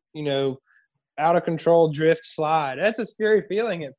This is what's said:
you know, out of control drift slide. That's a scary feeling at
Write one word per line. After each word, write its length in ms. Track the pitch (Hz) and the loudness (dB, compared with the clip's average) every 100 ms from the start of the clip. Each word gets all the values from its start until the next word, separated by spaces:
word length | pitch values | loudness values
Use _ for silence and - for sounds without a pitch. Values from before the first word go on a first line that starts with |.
| _ | _
you 100 | 156 | -8
know, 340 | 147 139 139 131 _ _ _ _ _ - | -4 -2 -2 -4 _ _ _ _ _ -2
out 180 | 156 175 | 0 2
of 80 | |
control 460 | 170 165 - 170 160 | 0 -2 4 4 4
drift 300 | 147 160 160 | 2 2 0
slide. 540 | - - 156 160 143 131 | -2 -6 -2 0 -2 -2
That's 160 | 196 233 | -2 -2
a 80 | 220 | -6
scary 340 | - 214 214 | -4 0 2
feeling 420 | - 196 233 175 | 0 -4 -4 -4
at 80 | 143 | -8